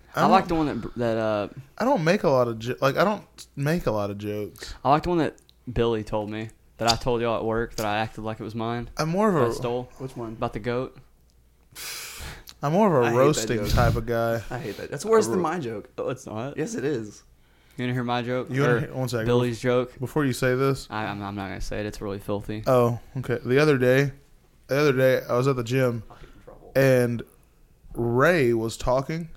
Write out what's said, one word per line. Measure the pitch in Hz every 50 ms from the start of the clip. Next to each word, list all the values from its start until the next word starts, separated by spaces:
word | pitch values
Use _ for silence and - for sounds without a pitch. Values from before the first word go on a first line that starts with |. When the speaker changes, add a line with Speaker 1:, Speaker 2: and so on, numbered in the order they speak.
| _ - -
Speaker 1:
I | -
Speaker 2:
I | 160
like | 151 180 190 - -
Speaker 1:
don't, | 170 160 156
Speaker 2:
the | 139
one | 104 117
that, | 101 - -
that, | 117 120 117 113 113
uh, | 110 110 107 104 101 - - 131 - - _
Speaker 1:
I | - 214
don't | 262 294 208 156
make | 160 190 208
a | - 170
lot | 135 127 123 120
of | 117 110
jo-, | 110 123 127 -
like, | 139 139 135
I | 143 170
don't | 202 214 - - - _ - - - _
make | 147 139 147 165 180 -
a | 123
lot | 107 107 101 101
of | 101
jokes. | 101 104 104 104 104 104 95 - 110 - - - -
Speaker 2:
I | - 127
like | 143 156
the | 160 170
one | 175 165
that | 147 95 - - _ _ _ _ _ -
Billy | 113 120 117 117 117 110
told | 104 - - 107 104 104
me | 107 107 110 110 - _ _ _ _ -
that | 110 117
I | 113
told | - - 131 120 113
y'all | 117 117 113
at | 82 92
work | 113 110 113 117 113 -
that | 110 110
I | 104 104 107
acted | 113 110 - - 107
like | 110 110 -
it | 110
was | 107 104
mine. | 117 113 117 117 120 120 - -
Speaker 1:
I'm | - 156 160
more | 170 190 214 220
of | 185
Speaker 2:
That | 151 123
I | 117
Speaker 1:
a |
Speaker 2:
stole | 113 - 117 120 120 123 123 - - -
Speaker 3:
Which | 131 131 -
one? | 127 117 110
Speaker 2:
about | 113 117 123 117 -
the | 117
goat. | 101 120 120 123 131 - - - - _ _ _ _ _ _ _ _ _ _ _ _ _ - - - - - - - - - - - - - - - - - -
Speaker 1:
I'm | - 143
more | 160 190 220
of | 202 160 131
a | 120
Speaker 3:
I | 117
hate | 117
that | 123
Speaker 1:
roasting | 135 147 151 - - - 123 110
Speaker 3:
joke. | 101 104
Speaker 1:
type | - - 120 117 113
of | 117 113
guy. | 117 117 117 117 117 113 113 107 -
Speaker 3:
I | 127 120
hate | - 107 98 -
that. | - -
That's | - 139 -
worse | 214 226 220 214
than | 113 - 190
Speaker 1:
Ro- |
Speaker 3:
my | 175 156 170 180
joke. | 135 113 113 101 - - _ -
Speaker 2:
Oh, | - 120
it's | 131 - -
not. | - 104 110 120 143 147
Speaker 3:
Yes, | - 156 233 226
it | - 120
is. | 147 147 113 110 104 - - - _ - _ _ _ _ _ _ _ -
Speaker 2:
You | - 123
wanna | 123
hear | 123 131 120
my | 120 123 123
joke? | 117 120 123 127 123 -
Speaker 1:
You | 127 131
wanna | 139 123 120
Speaker 2:
Or | 113
Speaker 1:
hear, | - - -
one | 131 131 120
second. | 123 113 110
Speaker 2:
Billy's | 120 120 123 123 123 117 110
joke? | - 127 123 127 123 120 - 131
Speaker 1:
Before | 131 113 - 156 147
you | 131
say | 120 - 139 127 127
this. | 127 135 139 135 135 - -
Speaker 2:
I, | 110 107 107
I'm, | 98 104 101
I'm | 101 98 101
not | 101 98 95
gonna | 95 98
say | - - 104 104
it. | 104
It's | 104 104 -
really | 107 101 98 101
filthy. | - - 104 101 - - 107 107 107
Speaker 1:
Oh, | - 131 123 120 117 117 113 - - - 131
okay. | 127 - 120 - -
The | 117 127 139
other | 151 156 143
day, | 127 127 123 127 131 143 135 - - _ _ - - _ _ _ _ _ -
the | 127 143
other | 151 147 127
day, | 127 131 131 127 - - -
I | 117
was | 120 127 143
at | 135
the | 123 117
gym, | 110 127 135 131 123 117 117 - - - - - - - - - - - - - - -
and | 131 135 135 131 123 123 120 120 113 - - _ _ _ _ _ _ - _ _ _ _ - -
Ray | - 117 120 117 123 143 165 185 165 131 120 117
was | 113 110 113 - -
talking. | - 131 123 135 135 - 160 165 175 160 -